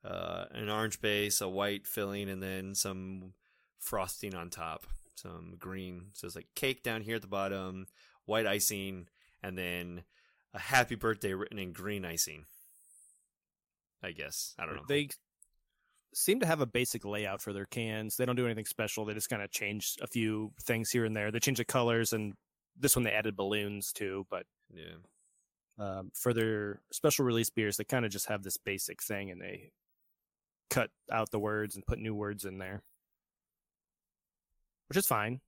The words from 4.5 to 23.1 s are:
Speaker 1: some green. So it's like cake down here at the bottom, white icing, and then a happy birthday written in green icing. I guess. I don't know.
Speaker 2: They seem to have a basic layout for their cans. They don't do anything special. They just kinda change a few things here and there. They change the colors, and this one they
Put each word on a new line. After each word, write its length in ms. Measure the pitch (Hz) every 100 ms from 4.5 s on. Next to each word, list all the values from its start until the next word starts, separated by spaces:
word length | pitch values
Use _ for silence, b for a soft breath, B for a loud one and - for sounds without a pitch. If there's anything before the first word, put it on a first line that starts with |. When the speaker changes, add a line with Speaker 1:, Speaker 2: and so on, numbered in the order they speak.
| - 82 80 - - - -
Speaker 1:
some 400 | 92 85 85 87
green. 540 | 90 95 92 90 95
So 120 | 101 90
it's 100 | 85
like 100 | - -
cake 280 | 135 131
down 180 | - 110
here 160 | 107 113
at 40 |
the 60 | 98
bottom, 580 | 101 98 98 95 92 95 b b b -
white 220 | 107 107
icing, 640 | 104 - 101 98 95 85 b b b
and 140 | 98 92
then 460 | 90 90 87 90 - b b b b
a 60 | 104
happy 360 | - 131 120 117
birthday 380 | 117 107 104
written 260 | 95 - 107
in 140 | 92
green 320 | 82 92 104 90
icing. 400 | 82 - 76 78 - - - - - - _ _ _ _ _ _ _ _ _
I 100 | 92
guess. 420 | 80 71 - - -
I 80 | 80
don't 100 | 71
know. 80 | 73
Speaker 2:
They 220 | 143 143 - _ _ _ _ _ _ _ _ _
seem 260 | - - 214
to 60 | 170
have 160 | 160
a 40 | 127
basic 380 | 120 123 117
layout 380 | 101 104 104 98
for 100 | -
their 140 | 101 98
cans. 500 | - 113 110 110 -
They 100 | 127
don't 120 | 123
do 80 | 123
anything 200 | 110 107
special. 380 | - 107 -
They 100 | 107
just 140 | 107 -
kinda 200 | 110 101
change 480 | - 104 104 - -
a 60 | -
few 460 | 120 110 107 107 -
things 280 | - 117 113
here 120 | 123
and 100 | 110 110
there. 140 | 104
They 100 | 113
change 160 | 139 123
the 80 | 117
colors, 480 | 131 117 117 113
and 220 | 110 107 95 _ _ _ -
this 180 | 131 -
one 80 |
they 80 | 113